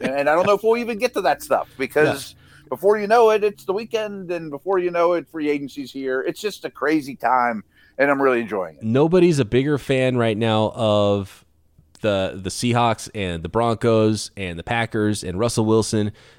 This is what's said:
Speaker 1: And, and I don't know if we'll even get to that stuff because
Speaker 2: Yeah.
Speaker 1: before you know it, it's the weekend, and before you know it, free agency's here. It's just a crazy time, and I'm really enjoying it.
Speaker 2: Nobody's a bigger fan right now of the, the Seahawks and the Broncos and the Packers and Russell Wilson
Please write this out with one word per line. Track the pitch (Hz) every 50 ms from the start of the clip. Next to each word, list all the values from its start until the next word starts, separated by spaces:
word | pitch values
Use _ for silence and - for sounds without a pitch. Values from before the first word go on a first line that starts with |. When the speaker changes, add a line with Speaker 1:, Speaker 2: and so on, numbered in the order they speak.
Speaker 1:
And, | 123 131 135
and | 143 139 147
I | 156
don't | 175 185
know | 202 202
if | 196 220
we'll | 220 233
even | 240 240 226 233
get | 196 254 240 -
to | 220
that | 180 165 143 - -
stuff | - 127 90 - - -
because | - 135 123 - 147 151 135 123 139 - - -
Speaker 2:
Yeah. | - - - - - _ -
Speaker 1:
before | 127 - 180 202 214
you | 214 202
know | 202 226 240 226 220
it, | 214 208 208
it's | 208 202 - -
the | 190 185
weekend, | 220 233 - - 214 214 208 202 196 185 165
and | 175 165 165 156
before | 143 139 - 185 196 185
you | 175 180
know | 175 170 170 180 175
it, | 165 135
free | - - 160 147 147
agency's | 147 143 143 127 - 143 131 123
here. | - 139 135 131 131 135
It's | - 175 170 -
just | 214 202 - - -
a | 139
crazy | - - 131 147 160 156 131 139 120
time, | - 120 117 127 127 120 120 110 101 - _ _ _ _ _ _
and | - 139 143
I'm | 143 139
really | 139 135 123 120
enjoying | 117 104 107 95 90 80 76
it. | - 113
Speaker 2:
Nobody's | 110 120 135 156 160 180 185 170 180 156 139
a | 120
bigger | 104 120 127 135 151 147
fan | 131 - - 135 131 131 131 127
right | 123 117 113 104
now | 107 117 113 110 110 110 - -
of | 120 113 107 104 104 101 101 101 101 98 - - - _ _ _ _ _ _ _ _ _ _ - _
the, | - 107 101 95 95 80 - 98
the | 95 92
Seahawks | - - 123 120 117 120 120 117 107 - - - -
and | 107 95 90 85 82 82
the | 85
Broncos | - 113 117 117 113 - - 117 113 110 110 110 110 104 - - -
and | 101 95 90 85
the | 82 -
Packers | - 117 117 113 - - 110 107 104 104 - -
and | 92 87
Russell | 95 117 120 - 120 110
Wilson | 107 110 113 107 - 117 107 104 104 - - - - -